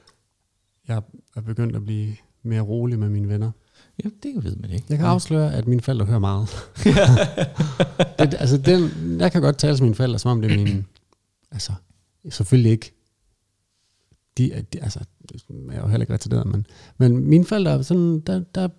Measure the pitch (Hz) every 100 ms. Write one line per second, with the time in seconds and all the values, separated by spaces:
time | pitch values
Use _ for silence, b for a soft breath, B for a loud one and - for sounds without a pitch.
0 | b b b _ _ _ _ _ - 113
1 | 104 - _ 113 110 113 117 110 104 107
2 | 107 107 _ _ 117 110 107 117 120 113
3 | 104 101 101 104 110 - b b b -
4 | 214 214 285 240 - 92 92 107 - 147
5 | 175 180 - 156 151 135 117 123 135 120
6 | 104 110 98 98 110 - - - 196 156
7 | 127 123 180 - - - 151 - 135 -
8 | 170 - 151 156 127 139 139 180 160 160
9 | 170 170 180 175 139 143 147 139 123 104
10 | 127 113 123 117 107 104 101 101 98 _
11 | _ _ _ _ _ 101 - 98 _ _
12 | _ _ - - 101 127 113 113 - _
13 | _ _ _ _ _ _ _ _ _ _
14 | _ _ _ - 127 110 110 - 123 -
15 | - _ - 120 _ 127 131 123 104 113
16 | 117 113 110 117 98 101 - B B -
17 | 123 123 139 165 175 214 170 139 135 180
18 | 170 160 165 185 175 190 185